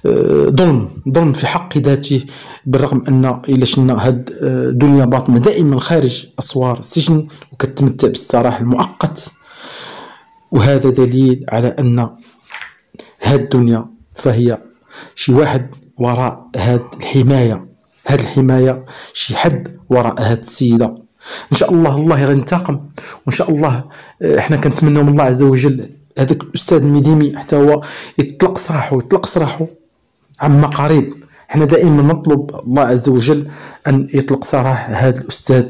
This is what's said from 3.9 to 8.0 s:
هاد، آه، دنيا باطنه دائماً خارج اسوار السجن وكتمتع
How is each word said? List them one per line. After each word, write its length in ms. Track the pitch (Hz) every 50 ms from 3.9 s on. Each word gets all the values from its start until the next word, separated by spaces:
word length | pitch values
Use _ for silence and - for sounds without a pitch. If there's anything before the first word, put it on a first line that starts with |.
| 123 107 117
هاد، 260 | 131 123 123 131 - - - 147
آه، 260 | 135 131 127 127 127
دنيا 360 | 127 123 143 143 139 139 131
باطنه 340 | 120 143 127 - - 123 120
دائماً 400 | 120 214 - - 170 143 139 123
خارج 480 | - - 165 165 147 123 123 - - - _ -
اسوار 400 | - - - 135 127 127 120 120
السجن 480 | 120 - - 175 147 - 160 156 156 151 - - - _
وكتمتع 560 | - _ - - - - 139 131 123 -